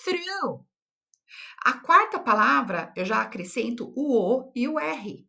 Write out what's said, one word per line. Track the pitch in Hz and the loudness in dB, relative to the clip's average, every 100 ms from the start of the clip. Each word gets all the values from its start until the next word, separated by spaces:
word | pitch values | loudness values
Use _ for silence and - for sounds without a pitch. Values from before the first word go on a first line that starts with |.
Through. | - 359 359 392 247 127 - _ _ _ _ _ _ - - - | -2 -4 -2 -4 -4 -6 -14 _ _ _ _ _ _ -20 -20 0
A | - - | 0 0
quarta | - 339 427 403 | 4 6 6 -2
palavra, | - 214 220 277 233 175 160 - | 2 4 4 4 0 -4 -4 -6
eu | |
já | 185 220 | -2 0
acrescento | 220 - 180 - 226 240 - - | -2 -6 -6 -4 -2 -4 -6 -4
o | 294 240 | 0 2
O | 185 254 - | 2 0 -2
e | 247 262 | -2 0
o | 311 | 0
R. | 302 311 208 - | -2 -4 -8 -14